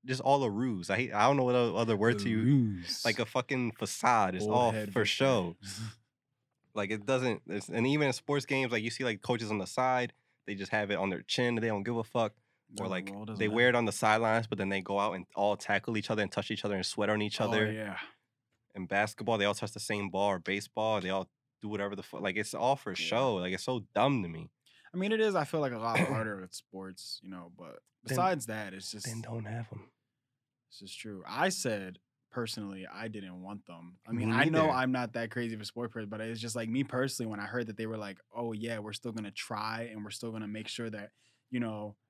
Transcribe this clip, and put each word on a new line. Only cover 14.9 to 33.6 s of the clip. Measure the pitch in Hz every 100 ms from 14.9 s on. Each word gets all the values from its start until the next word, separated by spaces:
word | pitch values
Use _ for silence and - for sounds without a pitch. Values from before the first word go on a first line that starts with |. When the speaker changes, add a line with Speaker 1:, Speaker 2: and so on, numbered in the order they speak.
| 98
Speaker 1:
out | 104
and | 92 -
all | - 101 101
tackle | - 101 - 110
each | -
other | 107
and | 101
touch | - -
each | 107 104
other | 98
and |
sweat | 90 - 101
on | 107
each | 104 -
Speaker 2:
Oh, | 113
Speaker 1:
other. | 110 107
Speaker 2:
yeah. | 110 104 92 - _ _ _ _ _ _
Speaker 1:
In | 98
basketball, | 90 98 110 - 117 110
they | 101
all |
touch | 104 110
the | 107
same | - 104 101
ball. | 92 101
Or | 92
baseball, | 90 101 - - 110 107
they | 92
all | 95 92 _ _ _
do | 107
whatever | 104 101 98
the |
fuck. | - -
Like, | 98 95
it's | 104
all | - 120 139
for | -
Speaker 2:
Yeah. | 90
Speaker 1:
show. | - 113 135 98
Like, | 90
it's | 95
so | - 127 -
dumb | 104 127 131
to | 87
me. | 82 80 _ _ _ -
Speaker 2:
I | 180
mean, | 196
it | 220
is, | 220
I | 196
feel | - 160
like, | 139
a | 117
lot | 117 113
Speaker 1:
<clears throat> | 170 127 110
Speaker 2:
harder | 98
with | 92
sports, | - _ 95 95 92 - -
you | 92
know, | 92 87 92
but | 85 - _ _
Speaker 1:
Then, | 117
Speaker 2:
besides | 131 185 165 113
that, | 107 101
it's | 95 95
just | 107 120
Speaker 1:
then | 113
don't | 113 113 107
have | 113 117
'em. | 123 - _ _ _ _ _ _ _ _
Speaker 2:
This | - 98
is |
true. | - 110 95 -
I | 117 185
said, | 185 127 104 92 92 _ _ _
personally, | 127 113 113 101 95 95
I | 95 113
didn't | 104 95 90
want | 95 104